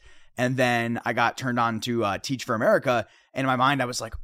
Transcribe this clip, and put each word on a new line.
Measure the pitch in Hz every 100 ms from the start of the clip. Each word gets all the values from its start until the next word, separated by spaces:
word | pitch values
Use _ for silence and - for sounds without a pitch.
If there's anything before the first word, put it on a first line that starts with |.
| - - - -
And | 123 131
then | 123 120 117 117
I | 120
got | 117 117 -
turned | 131 120
on | 117 110
to, | 123 117
uh, | 104 92
Teach | - 131
for | -
America. | 110 151 190 139 120 104 _ _
And | -
in | 135
my | 127
mind, | 131 139
I | 123
was | -
like, | 113 -